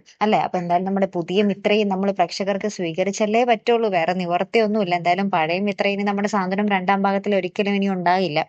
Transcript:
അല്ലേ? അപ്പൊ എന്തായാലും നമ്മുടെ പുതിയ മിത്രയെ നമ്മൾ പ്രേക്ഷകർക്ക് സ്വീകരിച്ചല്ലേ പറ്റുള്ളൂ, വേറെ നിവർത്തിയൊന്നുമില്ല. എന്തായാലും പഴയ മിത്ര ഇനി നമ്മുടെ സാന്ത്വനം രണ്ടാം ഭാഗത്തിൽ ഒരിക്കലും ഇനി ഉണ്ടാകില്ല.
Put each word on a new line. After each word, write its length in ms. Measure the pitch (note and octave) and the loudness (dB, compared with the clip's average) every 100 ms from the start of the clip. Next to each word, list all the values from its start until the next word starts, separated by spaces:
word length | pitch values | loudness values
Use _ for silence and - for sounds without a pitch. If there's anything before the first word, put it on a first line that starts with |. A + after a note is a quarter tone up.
| - _ | -10 _
അല്ലേ? 180 | G#3+ F3 | 2 2
അപ്പൊ 180 | - F3+ | 0 -2
എന്തായാലും 300 | F3 F3 F#3+ | 0 0 0
നമ്മുടെ 220 | G3 F#3+ | 0 0
പുതിയ 260 | F3+ E3+ F#3 | -2 -2 0
മിത്രയെ 400 | G#3 G3 - G#3 | 0 0 0 2
നമ്മൾ 260 | G#3 F#3 G3 | 2 0 -2
പ്രേക്ഷകർക്ക് 580 | G3 F3 - G3 G3 G#3 | 0 -2 -2 -2 -2 -4
സ്വീകരിച്ചല്ലേ 760 | - E3+ E3 F#3+ G3 G#3+ A3+ | -4 -4 -2 -2 -2 0 2
പറ്റുള്ളൂ, 460 | B3 A3 - A#3 A3+ | 2 2 2 2 2
വേറെ 240 | F#3 E3 | 0 0
നിവർത്തിയൊന്നുമില്ല. 800 | F#3 F3 F3 F#3+ A#3 G#3+ A3 F3+ F3 | -2 -2 -2 0 2 2 0 0 0
എന്തായാലും 340 | F3 F3+ G3 | 0 0 0
പഴയ 280 | F3+ D#3 F3+ | 0 0 0
മിത്ര 280 | G#3 G3 G3+ | -2 0 -2
ഇനി 160 | G3+ | 0
നമ്മുടെ 240 | G3+ G3+ G3+ | -2 -2 -2
സാന്ത്വനം 400 | G#3 F#3 F#3+ G#3 | -2 -2 -2 0
രണ്ടാം 340 | F#3+ F#3 G3 | 0 2 2
ഭാഗത്തിൽ 300 | G3 G3 G#3 G3 | 2 0 0 0
ഒരിക്കലും 400 | F3+ - G3+ G3+ | 0 -2 0 0
ഇനി 140 | G3 | 0
ഉണ്ടാകില്ല. 500 | F#3 F3+ F#3 F3+ D3+ | 0 2 2 2 -2